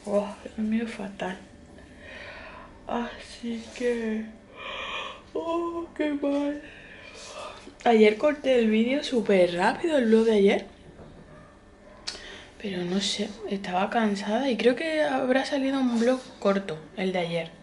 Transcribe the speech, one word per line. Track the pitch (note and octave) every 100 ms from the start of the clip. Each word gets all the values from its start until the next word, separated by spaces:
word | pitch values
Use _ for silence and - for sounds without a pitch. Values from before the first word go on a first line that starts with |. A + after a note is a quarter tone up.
Oh, | G#3 G3+ G3+ -
he | - -
dormido | G#3+ A3 A3+
fatal. | - G3 - F#3 F#3+ - - - - - - - - - - - - - - -
Así | A#3+ A#3 - - - A#3 A3+ A3+ -
que, | A#3+ A#3 A3+ A3 A3 - - - - - - - - - -
oh, | D#4 E4 E4+ E4+ E4+ E4+ -
qué | D4+
mal. | C#4+ C#4+ C#4+ C#4+ D4 - - - - - - - - - - - -
Ayer | B3 A3+ G#3+ G#3+
corté | D4+ D4 C4 B3+
el | A3
vídeo | A3 A#3 C#4
súper | D4 B3 G3+ G3 F3
rápido, | F3 G3+ C#4+ E4+ D4+
el | A3+
vlog | A3 A3+
de |
ayer. | G#3+ G3 D4+ - - - - - - - - - - - - - - - - - - - -
Pero | G#3 F3+
no | F3 F#3+
sé, | G3 - G#3 - E4+
estaba | G3 F#3 F3+ G#3
cansada | A#3+ G#3+ G3 G3+ A3+ C#4
y | A3
creo | A3+ B3+
que | E4 D#4
habrá | D4 C4 B3+ C4 D4
salido | C#4+ C4+ C4+
un | B3+ A#3
vlog | A#3 B3+ - -
corto, | G3+ G3 G3 D#3 - -
el | F#3+
de | F3+
ayer. | E3+ E3+ E3 -